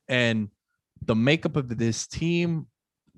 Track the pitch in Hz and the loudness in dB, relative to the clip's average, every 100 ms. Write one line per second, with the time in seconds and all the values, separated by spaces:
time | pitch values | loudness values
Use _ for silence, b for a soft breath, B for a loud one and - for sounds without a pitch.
0 | - 127 117 110 101 - _ _ _ _ | -4 0 2 0 -4 -8 _ _ _ _
1 | - 110 127 160 170 151 127 113 117 113 | 0 2 4 2 0 -2 -4 -2 -2 -2
2 | - - 165 170 170 160 - _ _ _ | -6 -4 -2 0 0 -4 -8 _ _ _
3 | _ | _